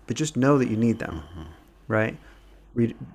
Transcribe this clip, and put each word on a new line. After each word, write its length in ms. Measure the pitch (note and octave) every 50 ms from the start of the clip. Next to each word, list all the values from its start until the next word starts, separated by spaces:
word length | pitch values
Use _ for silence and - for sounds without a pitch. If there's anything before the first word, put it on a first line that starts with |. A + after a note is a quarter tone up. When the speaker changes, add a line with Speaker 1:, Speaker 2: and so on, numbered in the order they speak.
| -
Speaker 1:
but 100 | - B2
just 200 | - D#3 D3+ -
know 220 | B2 B2+ C#3 D3 C#3
that 100 | B2+ A#2
you 80 | A2
need 220 | G#2+ A#2 A#2 A2 A2
them, 240 | - - - D#2+ D2+ D2+
Speaker 2:
Mm-hmm. 120 | - E2+ D#2 D#2 - - - - - - - -
Speaker 1:
right? 280 | A2 A2 A2 A#2 D3 - - - - - - - - - - - -
Read, 220 | B2 A#2 A2 - - - - -